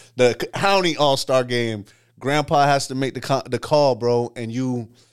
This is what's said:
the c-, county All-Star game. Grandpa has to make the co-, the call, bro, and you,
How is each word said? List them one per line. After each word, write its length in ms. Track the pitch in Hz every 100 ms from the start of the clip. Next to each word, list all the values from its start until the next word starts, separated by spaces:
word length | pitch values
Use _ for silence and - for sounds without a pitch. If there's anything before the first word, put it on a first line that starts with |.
| - -
the 200 | 123 113
c-, 80 | -
county 420 | - 196 196 180 143
All-Star 480 | 147 135 - 131
game. 400 | 123 123 117 107 98 _ _ _
Grandpa 460 | 123 147 147 156 143
has 220 | 139 -
to 80 | 131
make 180 | 135
the 60 | 123
co-, 220 | - 135 127
the 120 | 123
call, 340 | - 151 143
bro, 380 | 117 120 120 120
and 160 | - 113
you, 380 | 117 131 123 113 _ _